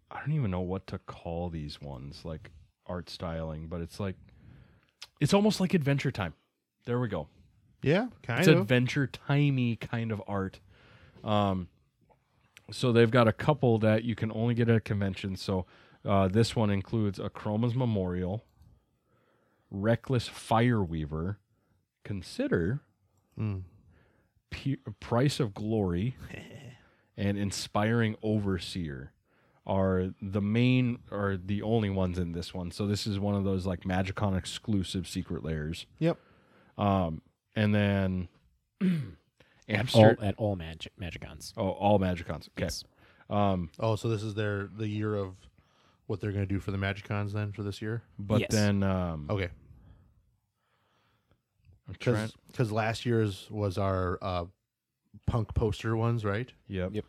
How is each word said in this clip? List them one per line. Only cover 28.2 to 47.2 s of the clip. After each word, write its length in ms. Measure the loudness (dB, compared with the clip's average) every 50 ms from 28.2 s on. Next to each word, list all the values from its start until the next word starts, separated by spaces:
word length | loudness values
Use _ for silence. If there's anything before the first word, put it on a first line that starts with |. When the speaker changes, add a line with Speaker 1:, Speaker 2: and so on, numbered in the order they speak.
Speaker 1:
Overseer 920 | -2 0 0 0 2 0 0 -2 -4 -6 -6 -6 -6 -6 -8 -10 -12 -14 _ _ _ _ _ _ _ _ _ _ -4
are 480 | -2 2 2 4 4 2 2 0 -2 -4 -8
the 180 | -6 -4 -2 0
main, 580 | 0 2 2 4 4 4 4 4 2 0 -2 -4 -8 -10
are 240 | -6 -2 -2 -2 -2
the 240 | -2 -4 -4 -4 -2
only 280 | 0 2 2 2 2 2
ones 280 | 0 0 0 0 0 -2
in 140 | -2 -2
this 200 | -4 -6 -6 -8 -8
one. 160 | -8 -8 -8
So 160 | -6 -4 -2
this 200 | -2 -2 -2 -2
is 140 | -2 -2 -2
one 140 | 0 0 0
of 100 | 0 0
those, 220 | 0 0 0 -2
like, 160 | -2 -4 -4
Magicon 540 | -2 -2 0 0 0 -2 -2 -2 0 0 0
exclusive 680 | -2 -4 -6 -10 -8 -4 -2 0 0 0 -2 -4 -6 -6
Secret 380 | -6 -6 -6 -6 -6 -6 -6 -4
Lairs. 400 | -4 -4 -4 -4 -6 -6 -8 -10 -12 -6 -2
Speaker 2:
Yep. 200 | 0 0 0 -2 _ _ _ _ _ _ _ _ _ _ _ 0
Speaker 1:
Um, 420 | 2 4 4 4 2 0 -4 -8 -12 _ _ _ _ _ -2
and 200 | 0 2 4 4
then 540 | 4 2 2 2 2 0 0 -2 -2 -6 -8 _ _ _ _ _
<clears throat> 260 | _ _ _ _ -2
Speaker 3:
At 1000 | 0 0 0 0 -4 -8 -12 -18 _ _ _ -20 -20 _ _ _ _ -2 -2 0
Speaker 1:
Amster- 360 | 0 6 8 10 10 10 8 6
Speaker 3:
all, 60 | 0
at 80 | -2 -2 0
all 180 | -2 -2 -2
Magi-, 320 | -2 -6 -8 -10 -12 -14 -14 _ -10
Magicons. 540 | -10 -8 -8 -10 -12 -14 -16 -16 -16 -10 -6 -2
Speaker 1:
Oh, 100 | -2 -2
all 280 | 0 2 4 6 6 6
Magicons. 480 | 4 2 0 -2 -4 -8 -8 -10 -10 -12
Okay. 160 | -8 -6 -6
Speaker 3:
Yes. 180 | -6 -6 -8 -12 _ _ _ _ -20 _ _ -8 -4
Speaker 1:
Um, 420 | 0 2 2 2 2 0 -2 -6 -6 -2
Speaker 2:
Oh, 160 | -2 0 0
so 120 | 0 0 -2
this 140 | -2 -2
is 120 | -4 -6 -4
their, 320 | -4 -2 -2 -2 -4 -6 -8 -8
the 140 | -6 -6 -4
year 260 | -4 -2 -2 -2 -2
of 200 | -2 -4 -6 -8 -14 -20 -20 _ _ _ _ _ _ _ _ _ _ _ -8
what 100 | -6 -4
they're 120 | -4 -2
gonna 120 | -2 -2 -2
do 140 | 0 -2 -2
for 140 | -2 -4
the 40 | -2 -2
Magic 260 | 0 -2 -2 -4 -6
Cons 260 | -6 -4 -4